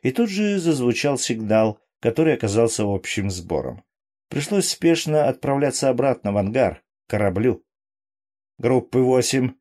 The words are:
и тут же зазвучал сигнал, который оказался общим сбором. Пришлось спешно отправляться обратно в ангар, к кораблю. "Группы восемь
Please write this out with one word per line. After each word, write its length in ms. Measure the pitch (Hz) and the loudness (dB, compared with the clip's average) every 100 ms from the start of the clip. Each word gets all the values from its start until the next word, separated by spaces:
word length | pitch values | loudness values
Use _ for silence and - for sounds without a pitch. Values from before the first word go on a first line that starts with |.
и 100 | 127 | -4
тут 180 | 131 233 | 0 -2
же 300 | 196 208 202 | 0 -2 0
зазвучал 580 | 170 147 123 117 147 135 | 0 0 0 0 0 -2
сигнал, 640 | - 117 110 110 110 107 _ _ | -2 -4 0 2 2 -2 _ _
который 340 | 120 113 160 | -2 2 2
оказался 500 | 143 110 104 117 - | 2 0 2 2 2
общим 460 | 104 98 - - 101 | -2 -2 -4 -4 -4
сбором. 540 | 90 87 78 65 62 _ _ _ _ _ | -6 -6 -6 -6 -10 _ _ _ _ _
Пришлось 380 | - 147 202 185 | -8 -2 -2 -2
спешно 600 | - 170 165 156 151 143 | 0 2 2 0 0 0
отправляться 600 | 131 139 139 143 127 139 | -2 -2 0 -2 0 0
обратно 420 | 123 135 123 104 | 2 0 0 -2
в 60 | 101 | -2
ангар, 460 | 98 123 110 78 _ _ _ | 0 0 0 -2 _ _ _
к 40 | |
кораблю. 520 | 107 101 92 123 107 _ _ _ _ _ _ _ _ _ _ | -2 0 0 0 -2 _ _ _ _ _ _ _ _ _ _
"Группы 420 | 120 127 - 127 | 0 0 0 0
восемь 540 | 127 127 117 131 127 - | 4 2 2 0 -2 -4